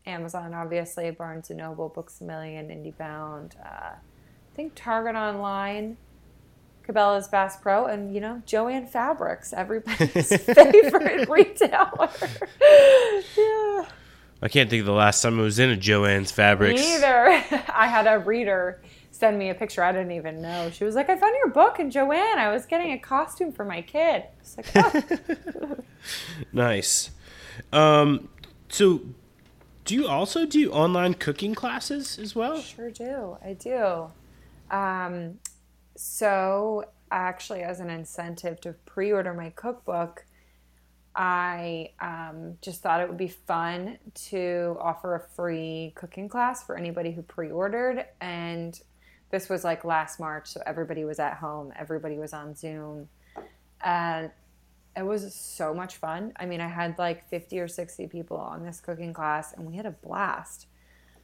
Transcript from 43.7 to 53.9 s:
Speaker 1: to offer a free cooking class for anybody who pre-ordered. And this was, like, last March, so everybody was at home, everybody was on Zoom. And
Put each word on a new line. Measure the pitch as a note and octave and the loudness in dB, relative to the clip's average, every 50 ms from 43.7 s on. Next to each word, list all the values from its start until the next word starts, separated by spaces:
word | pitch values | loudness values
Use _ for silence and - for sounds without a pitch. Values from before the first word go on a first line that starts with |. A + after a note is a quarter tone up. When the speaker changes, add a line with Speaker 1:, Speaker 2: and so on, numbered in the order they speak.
| F3 F3+ F3+ G3+ B3 - _ A3 - - - - | -6 -6 -8 -10 -12 -14 _ -20 -18 -18 -16 -10
Speaker 1:
to | - F#3+ F3+ F3+ F3 F3 F3 F3 E3+ - | -6 -4 -4 -2 -2 -2 -2 -4 -6 -4
offer | - E3+ D#3+ - - F#3 F3 | -4 -4 -6 -4 -6 -6 -6
a | E3 | -6
free | - - - - F3 F3 E3 D#3+ D#3+ D#3+ D#3+ D#3+ D#3+ D#3+ D#3 | -8 -12 -10 -8 -6 -6 -4 -6 -6 -8 -8 -10 -10 -12 -14
cooking | - - E3+ - F3+ G3 G#3 | -16 -18 -16 -14 -14 -14 -10
class | G3 B3 B3 B3 B3+ - - | -4 -2 -2 -2 -2 -6 -10
for | - - | -12 -10
anybody | - F3 E3+ E3+ E3+ E3+ E3+ | -8 -8 -8 -6 -6 -6 -6
who | E3 E3+ E3 | -6 -8 -12
pre-ordered. | - - - E3+ D#3 D#3 E3 F#3 G3+ G#3 A#3 B3 B3 B3 A#3+ - - _ _ | -14 -10 -10 -10 -6 -4 -4 -4 -2 -2 -2 -2 -2 -4 -4 -8 -12 _ _
And | F3+ F3+ F3 E3+ E3+ E3+ E3+ E3+ E3+ E3+ E3+ - _ _ _ _ _ _ _ _ _ _ | -12 -10 -8 -8 -8 -8 -8 -8 -8 -10 -12 -16 _ _ _ _ _ _ _ _ _ _
this | - F#3+ F#3+ - | -8 -8 -4 -4
was, | F#3+ F3 F3+ | -6 -4 -2
like, | F3 E3 D#3+ - | -4 -4 -4 -4
last | E3+ E3 D#3+ D#3 D3+ - - | -2 -2 -2 -2 -4 -10 -10
March, | E3 D#3 D3+ D3+ - - | -10 -10 -10 -10 -12 -14
so | - - - | -14 -12 -10
everybody | - D#3 E3 E3 D3+ E3 D#3 D#3 | -8 -8 -8 -8 -8 -6 -8 -8
was | D3+ D3+ D3 | -8 -6 -6
at | D3+ D3 - D3 | -6 -6 -6 -8
home, | D#3+ D#3 D3+ D3+ D3 C#3 - | -10 -10 -10 -10 -14 -14 -16
everybody | - D#3 D3 D#3+ D#3 D3+ D#3+ D3+ D3 | -16 -12 -10 -10 -8 -8 -10 -10 -10
was | D3+ D3+ D#3 | -12 -12 -14
on | D3+ D3 D3+ D3+ | -14 -16 -16 -16
Zoom. | - - D#3+ D#3 D#3 D3+ D3+ D3+ D3+ C#3+ D3 _ _ _ _ _ - - - _ _ _ _ _ _ - | -14 -14 -14 -12 -12 -14 -14 -14 -16 -18 -20 _ _ _ _ _ -20 -20 -20 _ _ _ _ _ _ -6
And | F3+ | -4